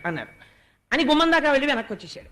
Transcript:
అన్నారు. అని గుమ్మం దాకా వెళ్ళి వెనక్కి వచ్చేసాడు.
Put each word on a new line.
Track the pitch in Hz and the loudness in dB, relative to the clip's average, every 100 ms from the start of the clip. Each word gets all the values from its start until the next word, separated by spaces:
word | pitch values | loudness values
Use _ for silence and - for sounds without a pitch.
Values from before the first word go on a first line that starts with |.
| 175 | -8
అన్నారు. | 151 110 - - _ _ _ _ | -8 -10 -18 -20 _ _ _ _
అని | 277 285 | -2 2
గుమ్మం | 302 330 | 2 4
దాకా | 330 294 | 4 4
వెళ్ళి | 269 285 | 2 2
వెనక్కి | 233 220 | -2 -4
వచ్చేసాడు. | 202 170 - - | -12 -14 -18 -20